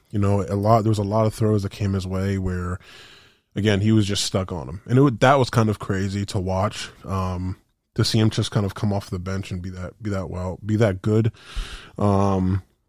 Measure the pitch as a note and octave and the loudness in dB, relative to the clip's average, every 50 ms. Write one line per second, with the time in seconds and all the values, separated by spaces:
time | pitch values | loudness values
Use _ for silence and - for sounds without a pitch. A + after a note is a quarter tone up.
0 | _ _ - G#2 G2+ G2 G2+ G2+ F#2 - G2+ G2+ G2 G#2+ A2+ A2+ G#2 A2 G#2+ G2+ | _ _ -4 -2 0 2 2 0 0 -2 -2 0 4 4 4 4 4 4 0 0
1 | G#2 G2 G#2 A2+ A2 A2 - - A2+ G#2+ G#2+ G#2 G2 G2 - - G#2+ G2 F#2+ G2 | 0 0 0 2 2 0 0 0 0 2 2 2 0 -2 -6 -4 -2 -2 -2 -2
2 | F#2 F#2 F#2+ F#2 F#2+ G2+ G2 G2 F#2 F#2 F#2 F2+ F2+ F2+ F2+ - - - - - | -2 -4 -4 -4 -2 -2 -2 -2 -2 -2 -4 -4 -4 -6 -6 -8 -10 -16 -20 -20
3 | - - - - - _ _ _ _ _ - G2+ G2 G#2+ G#2 F#2+ G#2 A2 A2 A2 | -20 -20 -20 -20 -20 _ _ _ _ _ -6 -2 2 2 2 2 4 4 4 4
4 | G#2 G2 G2+ - - - - G2+ F#2+ - F#2 E2 C2 C2 E2 G2 - - A#2+ B2+ | 4 2 0 -4 -4 -2 -2 -2 -2 -2 -6 -8 -8 -10 -10 -12 -6 0 4 4
5 | C#3+ C#3+ A2+ - C3 B2+ D3 C#3 B2 - - A2+ A2+ G#2+ G#2 - - - G2+ F#2+ | 4 4 4 4 4 4 6 4 2 2 2 2 2 2 0 -2 -4 -4 -4 -2
6 | G2 G2 G2 G2+ G2+ - - G#2 F2+ F#2 F#2 F#2+ G2 G#2+ - - - - - - | -2 -2 -2 -4 -4 -4 -4 -4 -4 -2 -2 -2 -2 -2 -4 -6 -14 -14 -16 -16
7 | - - G2 F#2+ F#2 F#2 F2+ F2+ F#2 F#2 F#2 - _ _ _ _ _ _ - - | -10 -6 -4 -4 -4 -4 -4 -4 -4 -6 -6 -8 _ _ _ _ _ _ -2 0
8 | A2 - - A2+ A2 A2 - - G#2 - - A2 G2+ F#2+ - - - G#2 G2+ G2+ | 0 2 4 4 4 4 2 0 -2 -2 0 -2 -2 -2 -4 -4 -4 -2 -2 -2
9 | - - G2+ F2+ F2 F#2+ F#2+ F#2+ F#2+ - G2 F2+ F2+ F#2+ F#2 F2+ F2+ F2 - - | -4 -6 -8 -8 -6 -6 -6 -6 -6 -6 -8 -8 -8 -10 -10 -10 -12 -12 -12 -10
10 | A2 G#2+ G2+ F#2+ F#2 E2+ F2 F2+ F2+ F#2 E2+ - - G#2 A2 G#2 A#2 G2+ F#2+ F#2+ | -8 -6 -4 -4 -6 -6 -8 -8 -6 -8 -8 -8 -4 0 2 4 4 4 2 0
11 | - G#2+ G#2+ A2 A2+ A2+ - - - - - - - - - - - - - - | 0 2 4 4 4 2 0 -6 -14 -12 -8 -8 -8 -8 -8 -18 -18 -16 -6 -2
12 | G2+ G#2 G2 G2 G2+ G2 G2 F#2+ F#2 F#2 F#2 F#2+ - _ _ _ _ | 0 2 4 4 4 2 2 2 0 0 0 -2 -4 _ _ _ _